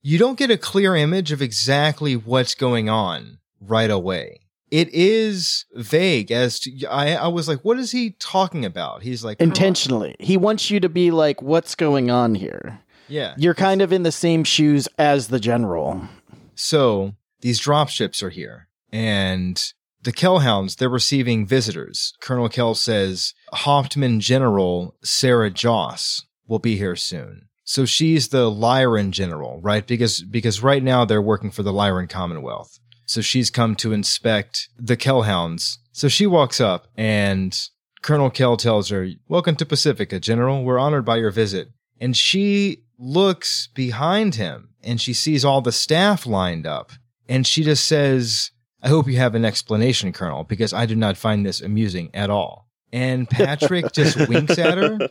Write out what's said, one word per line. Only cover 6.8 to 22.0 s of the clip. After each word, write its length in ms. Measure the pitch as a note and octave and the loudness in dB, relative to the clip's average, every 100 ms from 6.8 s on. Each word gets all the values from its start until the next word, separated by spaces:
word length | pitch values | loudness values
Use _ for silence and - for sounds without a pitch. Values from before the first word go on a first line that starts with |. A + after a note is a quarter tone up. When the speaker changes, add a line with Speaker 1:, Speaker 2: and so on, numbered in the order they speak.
| C#3+ | -6
Speaker 1:
I, 300 | C3+ D3 E3 | -2 0 0
I 120 | D#3+ | -2
was 200 | E3+ D#3 | -2 -4
like, 100 | C#3+ | -4
"What 140 | G3+ B3 | -2 -2
is 120 | A#3+ | -2
he 200 | B3 A#3 - | -4 -4 -8
talking 440 | - F#3+ F#3+ D#3+ G#2+ | -4 -2 -2 -4 -6
about?" 380 | F2 D2 G#1+ | -6 -8 -8
He's 200 | A#2 A#2+ | -10 -8
like, 140 | A2+ G#2 | -8 0
"Colonel," 120 | E3 | 2
Speaker 2:
Intentionally. 600 | F#3 F#3+ F3+ C3 A#2+ D#2+ - | 4 2 2 0 -2 -2 -6
He 160 | - F#3+ | 0 2
wants 320 | G3+ A3 - | 2 0 -2
you 80 | G3+ | 0
to 80 | F3+ | 0
be 220 | E3+ F3 | 2 2
like, 300 | E3 D3+ C#3+ | 4 2 0
"What's 340 | C3+ E3 - - | 0 0 0 -2
going 340 | D#3 C#3 B2 | 2 2 2
on 260 | B2 A#2+ G#2 | 2 2 0
here?" 440 | F#2+ G1+ - G#2+ _ _ _ | -4 -10 -14 -16 _ _ _
Speaker 1:
Yeah. 260 | D3 A#2+ C3 | -8 -8 0
Speaker 2:
You're 160 | D#3+ | 0
kind 280 | E3+ F#3+ G3 | 4 2 4
of 100 | F#3+ | 2
in 100 | F#3 | 2
the 80 | E3+ | 0
same 320 | - E3+ E3 D3 | 0 2 2 2
shoes 420 | - D3+ C#3+ C3 - | 4 4 4 0 0
as 300 | D3 C#3+ A2 | 2 2 0
the 100 | B2 | -2
general. 600 | G#2+ A#2+ G#2+ E2 C#2+ D2 D#2+ - _ - _ - | 0 0 0 -2 -4 -6 -10 -18 _ -20 _ -10
Speaker 1:
So, 600 | - D#3 C3 G2+ G2 G2+ _ _ | -2 2 2 0 -4 -10 _ _
these 180 | A#2+ A#2 | -2 -2
dropships 640 | - D3 C#3+ - G#2 - | 2 2 0 -2 -4 -4
are 60 | G2 | -10
here, 380 | E2 A#1 A1 _ _ _ | -10 -14 -16 _ _ _
and 680 | A2 A2+ G2+ F#2+ F#2 F2+ F2+ - _ _ _ | -4 -2 0 0 -2 -4 -4 -8 _ _ _
the 80 | - | -8
Kellhounds, 640 | - F3+ F#3 C3+ G2+ F#2+ - | 0 4 4 4 2 -2 -2
they're 140 | B2+ | -2
receiving 560 | B2 - C#3 B2 A2+ G2 | 0 0 0 0 0 2
visitors. 680 | C3 A2 E2+ B1+ - | 0 0 -8 -10 -8